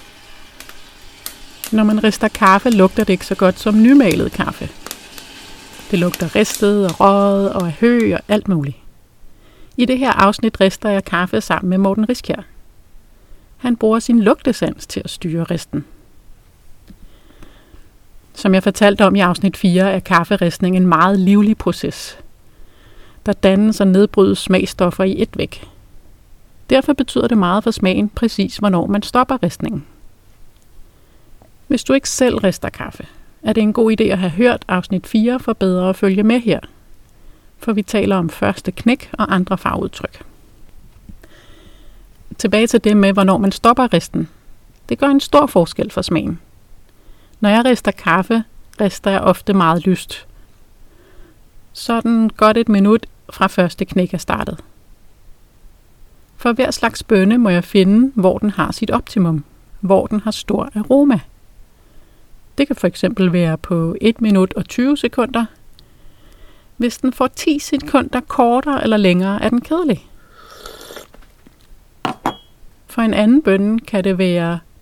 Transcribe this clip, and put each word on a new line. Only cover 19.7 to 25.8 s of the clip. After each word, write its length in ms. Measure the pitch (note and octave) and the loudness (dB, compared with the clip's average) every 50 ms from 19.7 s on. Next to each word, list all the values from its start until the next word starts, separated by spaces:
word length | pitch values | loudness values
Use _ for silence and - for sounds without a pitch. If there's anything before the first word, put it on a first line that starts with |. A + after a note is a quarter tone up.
| F3 F3+ F#3+ G3 | 2 2 2 2
er 80 | F#3+ F3+ | 0 -2
kafferistning 760 | - - F#3 E3+ E3+ - G3+ F#3+ F#3 E3+ - - F#3+ F3+ F#3 | -2 0 2 2 2 0 0 0 0 -2 0 -2 -2 0 2
en 100 | F#3 F#3 | 2 4
meget 320 | F3+ E3+ D#3 E3+ F#3+ G3+ G3 | 4 4 4 4 2 2 2
livlig 400 | F#3 F#3+ G3+ G#3 G3+ G#3+ G#3+ - | 4 4 4 4 4 2 0 0
proces. 600 | - F3+ E3+ - - - - - - - - - - - - _ - - - - - - - - - - - - - - - - - | -2 -4 -4 -4 -6 -8 -8 -10 -14 -16 -18 -20 -20 -20 -20 _ -20 -20 -20 -20 -20 -20 -20 -20 -20 -20 -20 -20 -20 -20 -20 -8 -6
Der 60 | G#3 | -6
dannes 480 | G3 - - F#3+ F#3+ G3+ G#3+ A3 G#3+ - | -2 2 2 2 4 4 2 2 2 2
og 60 | G3+ | 2
nedbrydes 520 | F#3+ F#3 F#3+ G#3 - - G#3 F#3+ G3+ G3 - | 4 4 4 4 2 4 2 2 2 2 -2
smagsstoffer 680 | - - F#3 F3+ F#3+ - - - F#3 F3 - - F#3+ | -2 0 0 0 0 -4 -2 -2 -2 -2 0 -2 -2
i 180 | F#3+ - - | -2 -2 -2
et 60 | A3 - - | -4 -4 -4
væk. 320 | - E3 - - - - - - - | -6 -8 -8 -8 -16 -20 -20 -20 -20